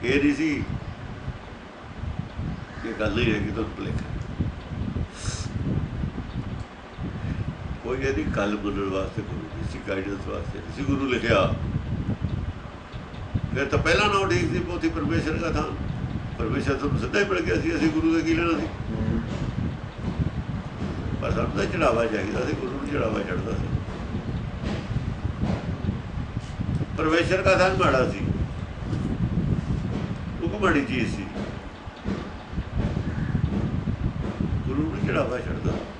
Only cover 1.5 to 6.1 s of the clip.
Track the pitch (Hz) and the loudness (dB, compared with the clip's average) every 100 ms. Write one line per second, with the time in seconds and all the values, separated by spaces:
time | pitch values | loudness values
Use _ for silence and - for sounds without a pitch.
1.5 | - - - - - - - - - - | -14 -14 -14 -14 -8 -6 -4 -6 -4 -4
2.5 | - - - 113 110 107 107 120 107 104 | -4 -8 -8 -6 0 2 4 4 4 0
3.5 | 110 110 - 98 - - - - - - | -2 -4 -4 -4 -2 -4 -6 -6 -2 -2
4.5 | - - - - - - - - - - | -2 -8 -6 -4 -4 -4 -4 -6 -4 -4
5.5 | - - - - - - | -2 0 0 -2 -2 -4